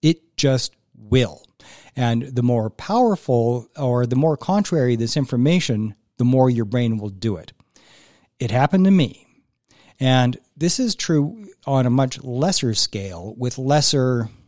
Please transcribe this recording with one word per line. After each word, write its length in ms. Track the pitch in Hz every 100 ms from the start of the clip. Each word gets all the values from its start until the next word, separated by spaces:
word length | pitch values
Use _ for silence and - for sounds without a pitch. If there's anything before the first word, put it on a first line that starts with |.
It 340 | 156 165 _ -
just 380 | 139 131 - _ _
will. 500 | _ 107 127 120 - _ _ - - - -
And 260 | 120 117
the 220 | 127 123
more 260 | 123 120 110
powerful 960 | - - 220 247 196 - 123 117 123 113 -
or 300 | 135 123 120
the 100 | 127
more 220 | 156 151
contrary 580 | - 202 202 165 123 117
this 220 | 113 -
information, 800 | 131 123 131 180 - 110 107 104 _ _
the 80 | 123
more 240 | 131 131
your 160 | 120 107
brain 320 | 123 120 110
will 120 | 104
do 280 | 95 110 90
it. 140 | - _ _ _ _ - _ _ _ _
It 120 | 120
happened 340 | 120 143 190 185
to 60 |
me. 340 | 190 131 - _ _ _ _ _ _ _ _
And 380 | 131 131 123 127 _ -
this 240 | 165 -
is 160 | 247 -
true 520 | - 156 147 226 208 - -
on 200 | 135 123
a 40 |
much 340 | 127 135 -
lesser 500 | 135 123 160 185 127
scale 600 | 107 - 104 98 85 92 113
with 200 | 127 123
lesser 720 | 131 147 147 147 127 123 117 -